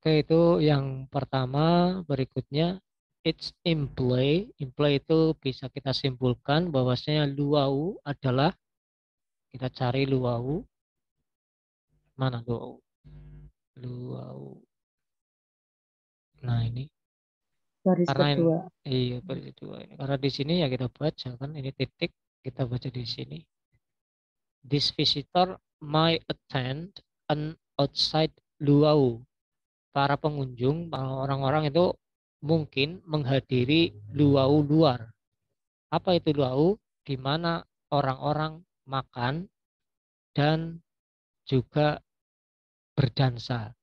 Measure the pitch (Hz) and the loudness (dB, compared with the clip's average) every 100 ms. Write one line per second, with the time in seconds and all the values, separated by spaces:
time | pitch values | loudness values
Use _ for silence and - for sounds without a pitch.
0 | 160 156 143 160 170 175 151 143 135 131 | 4 2 4 4 6 6 4 4 0 -8
1 | 131 143 131 135 127 139 160 175 180 185 | -6 -6 -4 -4 -2 0 4 4 4 0
2 | 156 135 131 - - 143 170 190 _ _ | -4 -2 -2 -4 -4 -2 -2 -4 _ _
3 | _ _ 165 156 - _ 180 160 139 - | _ _ -4 -4 -10 _ -2 -2 -2 -2
4 | 127 123 135 160 233 - 135 - 147 139 | 0 2 2 2 -2 -10 -12 0 2 2
5 | _ 160 160 156 135 123 127 - 135 123 | _ 2 2 0 -6 -8 -10 -8 -6 -2
6 | 135 123 127 117 - 147 180 139 127 123 | -2 0 0 0 0 0 2 0 0 0
7 | - 151 147 139 143 147 139 139 160 247 | 0 0 0 0 0 2 2 0 -2 -6
8 | - 143 135 127 151 - _ _ _ _ | -10 -4 0 2 2 -2 _ _ _ _
9 | _ _ _ _ _ 127 127 - 123 131 | _ _ _ _ _ -10 -10 -4 -2 0
10 | 139 135 123 120 127 165 262 _ _ _ | 0 0 0 -2 -4 -6 -8 _ _ _
11 | _ _ _ _ _ _ _ _ _ _ | _ _ _ _ _ _ _ _ _ _
12 | _ - 131 120 120 117 131 123 _ _ | _ -4 -4 -4 -6 -8 -8 -16 _ _
13 | - - - - - _ _ - 123 123 | -20 -20 -20 -20 -20 _ _ -16 -12 -10
14 | 123 127 127 131 139 131 226 _ _ _ | -10 -10 -12 -14 -16 -18 _ _ _ _
15 | _ _ _ _ _ _ _ _ _ _ | _ _ _ _ _ _ _ _ _ _
16 | _ _ _ _ 123 117 113 120 143 _ | _ _ _ _ -4 -2 -2 -6 -12 _
17 | _ _ _ _ _ _ _ _ 190 175 | _ _ _ _ _ _ _ _ 0 2
18 | 175 135 147 143 165 160 170 _ 151 127 | 2 2 2 4 2 2 -4 _ -4 -2
19 | 123 123 - 131 135 131 - - - - | -2 -4 -8 -10 -12 -16 -16 -16 -18 -12
20 | 135 139 139 - 139 175 147 123 127 _ | -4 -2 -2 -2 -2 0 0 0 -4 _
21 | 151 - 127 120 135 156 135 - 127 _ | -6 -4 -12 -10 -12 -10 -10 -6 -6 _
22 | 175 _ _ _ - - 127 123 135 123 | -8 _ _ _ -14 -6 -4 -4 -6 -8
23 | 117 - 131 151 - _ _ _ _ _ | -10 -10 -10 -14 -18 _ _ _ _ _
24 | _ _ _ _ _ _ 123 143 - - | _ _ _ _ _ _ -4 -2 -2 0
25 | 147 147 135 180 185 185 _ _ 151 156 | 0 -2 -2 0 0 -2 _ _ -2 2
26 | 165 165 _ - _ 135 127 139 180 - | 2 0 _ -12 _ -6 -4 -8 -10 -18
27 | _ _ _ 151 151 160 _ - 139 - | _ _ _ -4 -4 -10 _ -2 -2 0
28 | - 156 160 _ _ _ 143 143 151 151 | -2 0 -2 _ _ _ 4 6 6 6
29 | 131 117 123 _ _ _ _ _ _ 139 | 4 0 -12 _ _ _ _ _ _ -2
30 | 139 143 156 147 131 120 123 160 170 143 | 0 0 -2 -2 -6 0 0 0 -4 -6
31 | 135 135 139 135 135 151 151 147 180 - | -6 -4 -4 -2 0 2 2 2 2 0
32 | _ _ _ _ 147 160 151 - 143 185 | _ _ _ _ 0 0 0 -2 -2 -4
33 | 180 151 127 135 - 127 123 160 165 - | -4 -2 2 0 2 0 4 4 2 -2
34 | - 143 147 139 131 151 147 151 156 120 | -10 2 4 6 4 4 4 4 4 2
35 | 117 _ _ _ _ _ _ _ _ 160 | -8 _ _ _ _ _ _ _ _ -4
36 | - 175 160 147 131 131 160 214 _ _ | 0 2 2 0 0 2 2 2 _ _
37 | - 131 131 156 170 165 - _ _ 143 | -8 -6 -2 -2 -2 -4 -8 _ _ -2
38 | 131 131 139 147 156 160 180 _ - 135 | 0 -2 -2 -2 -4 -8 _ _ -8 -8
39 | - 131 120 151 196 _ _ _ _ _ | -8 -4 -4 -4 -8 _ _ _ _ _
40 | _ _ _ - 147 160 165 170 _ _ | _ _ _ 0 2 2 -4 -12 _ _
41 | _ _ _ _ - 131 - 151 151 151 | _ _ _ _ 0 0 0 0 0 0
42 | _ _ _ _ _ _ _ _ _ - | _ _ _ _ _ _ _ _ _ 0
43 | 127 - 135 120 - 120 110 - | 0 2 0 -2 -8 -8 -8 -14